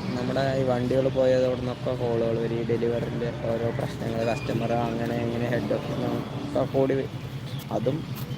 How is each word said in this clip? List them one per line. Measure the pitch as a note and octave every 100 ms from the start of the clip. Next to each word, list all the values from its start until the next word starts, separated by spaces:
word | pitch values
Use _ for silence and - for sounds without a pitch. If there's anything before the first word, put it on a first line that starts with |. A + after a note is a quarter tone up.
| B2 B2
നമ്മുടെ | B2 C3 C3+ C3+
ഈ | C3
വണ്ടികൾ | A#2+ B2 C3 C3+ C3
പോയത് | C3 B2+ B2+
അവിടെ | B2
നിന്നൊക്കെ | B2 A#2+ C3 B2+
കോളുകൾ | A#2+ A#2 A2+ A2+
വരും. | A#2 A#2
ഈ | A#2
ഡെലിവറിൻ്റെ | A#2 A#2 A#2 A#2 A#2 A#2 A#2 A2+
ഓരോ | A#2 A#2 A#2+
പ്രശ്നങ്ങൾ, | B2 - A#2 A2+ A#2
കസ്റ്റമർ | A2 - A2+ A2+ A#2 A#2
അങ്ങനെ | A2+ A#2 A#2+ A#2
ഇങ്ങനെ | A#2 A#2+
ഹെഡ് | A#2 G#2+ A#2
ഓഫീസിൽ | - B2+
നിന്നൊക്കെ | B2 A#2+ - - - C3+ C3
കൂടി | C3+ C3+ C3+
വരും. | B2+ - - - - - - A2
അതും | A#2+ D#3 - - -